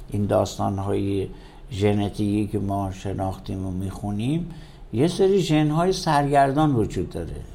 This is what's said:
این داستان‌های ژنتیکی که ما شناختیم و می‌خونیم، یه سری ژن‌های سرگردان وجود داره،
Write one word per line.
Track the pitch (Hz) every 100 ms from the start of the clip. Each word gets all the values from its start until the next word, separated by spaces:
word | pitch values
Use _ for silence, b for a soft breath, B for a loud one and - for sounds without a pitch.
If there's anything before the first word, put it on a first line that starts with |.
| B
این | 101 101
داستان‌های | 101 98 - 107 98 98 98 98 98 95 B B B B
ژنتیکی | 92 104 104 101 - 104 104 104
که | 104
ما | 98 98 98
شناختیم | 92 101 90 95 92 - 98 95
و |
می‌خونیم، | 90 95 90 107 104 117 160 175 B B B B
یه | 113 156
سری | 180 190 202
ژن‌های | 165 151 151 151 180
سرگردان | 185 - 147 139 143 139 139 156 127
وجود | 98 - 87
داره، | - 85 - -